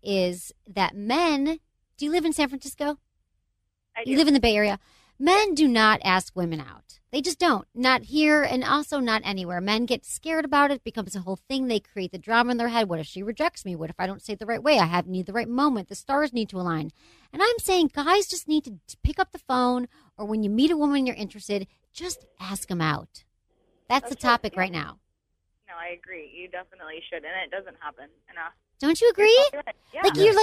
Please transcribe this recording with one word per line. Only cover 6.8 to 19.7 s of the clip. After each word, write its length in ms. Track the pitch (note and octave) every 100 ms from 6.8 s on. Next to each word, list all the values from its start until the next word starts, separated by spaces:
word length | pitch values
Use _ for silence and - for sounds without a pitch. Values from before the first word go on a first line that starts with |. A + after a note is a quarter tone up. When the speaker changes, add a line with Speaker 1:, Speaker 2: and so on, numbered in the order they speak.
| _ - _
Speaker 1:
They 120 | C#4
just 160 | E4 D#4
don't. 280 | F4 G#3+ -
Not 280 | A#3 C4 B3+
here, 400 | - D4 D4+ D4+
and 200 | C#4+ G3+
also 380 | F#3+ D4 D4 C#4+
not 220 | A#3 A3
anywhere. 380 | - G3 F3 F3
Men 240 | G3 G#3+ A#3+
get 180 | A#3+
scared 400 | - - D#4+ D#4+
about 260 | D4 C#4+ C#4+
it, 140 | C#4
becomes 320 | A3+ A3+ F#3 G3
a 40 |
whole 200 | F3+ F#3+ -
thing. 180 | C4+ B3+
They 140 | G#3+
create 320 | - G3+ F3+
the 60 | F#3
drama 320 | - A#3 A#3+
in 60 | A#3+
their 100 | A#3
head. 180 | A#3 G3+
"What 120 | E3
if 60 | D3+
she 160 | F#3
rejects 420 | G3+ A3 D#4+ -
me? 100 | G3
What 140 | E3+ D#3+
if 80 | -
I 80 | F#3
don't 140 | F#3+
say 140 | -
it 40 | G3+
the 60 | G#3+
right 160 | A#3
way? 160 | C4 C4
I 60 |
have, 220 | E3 F3+ F3+
need 180 | F#3
the 80 | F3+
right 160 | A3 A3
moment. 400 | B3 D4 A3+ F3+
The 60 |
stars 400 | G3 - C#4 D4+
need 160 | A#3+ G#3+
to 100 | F#3+
align." 300 | F3+ D#3+ D#3 - _ _ _
And 100 | C#4+
I'm 160 | G#4+ A#4
saying 320 | - F#4 D#4
guys 320 | C#4+ C#4+ G4+ F#4+
just 180 | F4+ -
need 180 | D4+
to, 80 | B3 F#3 -
to 80 | -
pick 160 | - D#4
up 140 | F#4
the 60 | -
phone, 500 | - B3+ B3